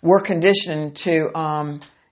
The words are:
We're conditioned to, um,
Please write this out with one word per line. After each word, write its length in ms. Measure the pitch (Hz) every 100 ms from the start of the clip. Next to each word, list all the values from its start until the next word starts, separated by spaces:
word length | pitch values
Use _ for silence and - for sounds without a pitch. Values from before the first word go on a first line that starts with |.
We're 180 | 165 196
conditioned 760 | 196 180 180 196 175 156 151 143
to, 380 | - 165 160
um, 460 | 160 156 151 147 147 - _ _